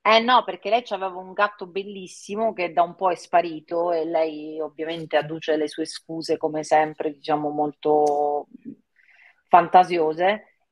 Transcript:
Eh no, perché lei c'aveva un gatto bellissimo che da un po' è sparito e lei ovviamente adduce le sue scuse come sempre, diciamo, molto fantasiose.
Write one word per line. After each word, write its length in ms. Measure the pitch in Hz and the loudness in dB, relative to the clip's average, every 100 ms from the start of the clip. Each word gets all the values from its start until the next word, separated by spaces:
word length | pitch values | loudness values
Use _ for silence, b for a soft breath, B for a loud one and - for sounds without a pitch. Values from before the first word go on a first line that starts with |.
Eh 200 | - 226 | 4 2
no, 240 | 233 247 | 4 2
perché 260 | 214 175 202 | 2 -8 -2
lei 120 | 226 | -2
c'aveva 320 | 240 202 190 185 | -2 -6 -6 -8
un 140 | 185 | -14
gatto 340 | 185 208 - 185 | -2 -2 -2 -10
bellissimo 840 | 170 196 196 185 - - 202 226 | -10 -10 -12 -14 -18 -10 -4 -4
che 200 | - 175 | -2 -4
da 100 | 165 | 0
un 120 | 170 | 0
po' 160 | 170 185 | 0 -2
è 60 | 170 | -2
sparito 720 | - 175 175 156 151 170 175 | 0 0 0 -6 _ -2 0
e 120 | 170 | 0
lei 560 | 160 170 160 151 151 156 | 0 0 -2 -4 -12 -8
ovviamente 560 | 151 147 156 170 160 151 | -10 -8 -8 -8 -2 -2
adduce 400 | 147 160 - 156 | -2 -8 -2 -2
le 120 | 151 | -2
sue 160 | - | -4
scuse 520 | 156 - _ 160 156 160 | -8 -8 _ -10 -4 -2
come 260 | 160 156 | -2 -4
sempre, 500 | 151 156 156 156 156 | 0 2 2 -2 -8
diciamo, 380 | 143 - 151 151 | -8 -4 -2 -2
molto 960 | 147 151 - 151 151 151 147 147 147 143 - - - _ _ b b b b _ | -2 -4 -2 2 4 4 2 0 -2 -6 -18 -20 -20 _ _ b b b b _
fantasiose. 1040 | 180 170 185 175 175 156 160 180 214 - _ _ | 6 8 6 6 2 0 2 0 0 -6 _ _